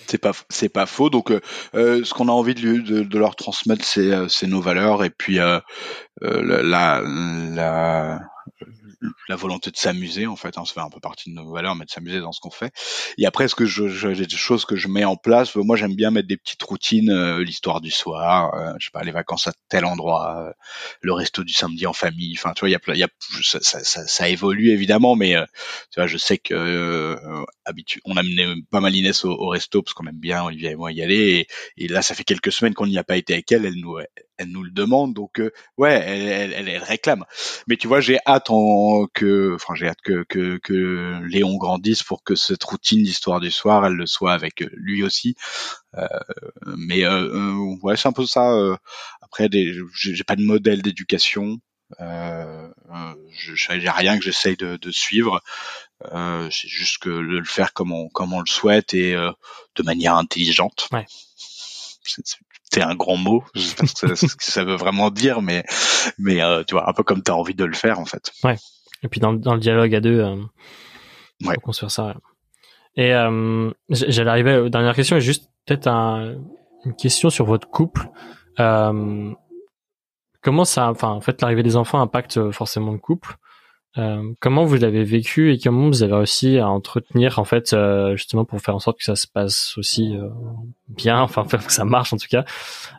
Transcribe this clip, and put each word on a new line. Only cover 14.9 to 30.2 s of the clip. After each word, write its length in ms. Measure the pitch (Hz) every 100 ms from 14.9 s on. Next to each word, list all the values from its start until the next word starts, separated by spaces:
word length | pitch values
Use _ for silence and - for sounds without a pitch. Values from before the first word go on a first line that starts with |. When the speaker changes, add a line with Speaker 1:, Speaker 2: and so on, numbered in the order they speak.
| 101 101
Speaker 1:
en 100 | 92
place. 400 | 113 117 127 104
Moi, 220 | 101 113
j'aime 180 | 104 98
bien 160 | 107
mettre 160 | 110 95
des 80 | 98
petites 260 | - -
routines, 460 | - 95 - 110 110
euh, 320 | 92 87 85
l'histoire 360 | 87 82 90 85
du 120 | 80
soir, 600 | - - 80 85 90 - 82
euh, 180 | 82 -
je 60 | -
sais 60 |
pas, 120 | 78
les 80 | 85
vacances 340 | 82 - 170 -
à 60 | - -
tel 160 | 92 87
endroit, 600 | 90 82 82 82 82 80
euh, 40 | - - - - -
le 120 | 90
resto 300 | 87 87 -
du 100 | 87
samedi 340 | - 87 82 90
en 60 |
famille. 420 | - 87 82 85 82
Enfin, 140 | 85
tu 80 | 80
vois, 80 | 98
il 40 |
y 20 | 87
a 40 |
plein, 160 | - 78
il 40 |
y 40 |
a, 60 | 87 _ - -
ça, 160 | - -
ça, 220 | - 78
ça, 220 | - 85 80
ça 220 | - 90
évolue 440 | 90 98 101 113
évidemment, 440 | 104 98 107 123 117
mais, 200 | 95 85
euh, 80 | 78 - - - -
tu 100 | -
vois, 60 | 87
je 100 | 85
sais 200 | - 95
que, 160 | -
euh, 640 | 85 85 87 85 85 80 80 78 78 69 _ -
habitu-, 360 | 82 - -
on 140 | 98 92
amenait 300 | 90 90 90 85 -
pas 100 | 104
mal 120 | 95
Inès 300 | 95 95 98
au, 80 | 95
au 160 | 87 95
resto 340 | 87 - 101
parce 120 | -
qu'on 140 | - 80
aime 120 |
bien, 240 | 78